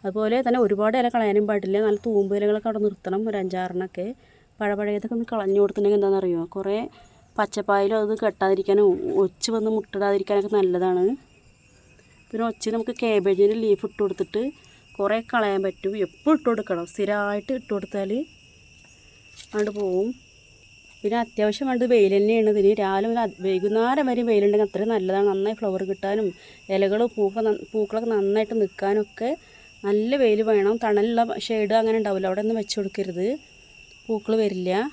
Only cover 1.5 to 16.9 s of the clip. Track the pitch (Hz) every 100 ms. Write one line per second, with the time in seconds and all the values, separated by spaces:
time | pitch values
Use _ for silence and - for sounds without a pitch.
1.5 | 208 185 196 214 208 240 214 196 202 208
2.5 | 214 220 220 208 196 - 190 220 208 185
3.5 | 185 185 175 185 - 196 262 _ _ _
4.5 | _ 208 202 208 208 220 233 233 233 190
5.5 | 196 202 202 202 208 196 196 185 170 170
6.5 | 196 190 208 254 - - _ _ - 208
7.5 | - 202 202 196 220 208 220 220 196 190
8.5 | 190 190 202 202 185 - 392 190 - -
9.5 | 226 214 220 214 196 202 196 190 202 202
10.5 | 208 190 175 185 180 185 269 - _ _
11.5 | _ _ _ - - _ - - 220 226
12.5 | 220 - 226 220 240 233 214 190 190 202
13.5 | 220 220 196 208 - 202 190 190 208 254
14.5 | - - - - - 202 220 226 240 208
15.5 | 196 190 190 190 214 180 - - 311 285
16.5 | 226 202 180 170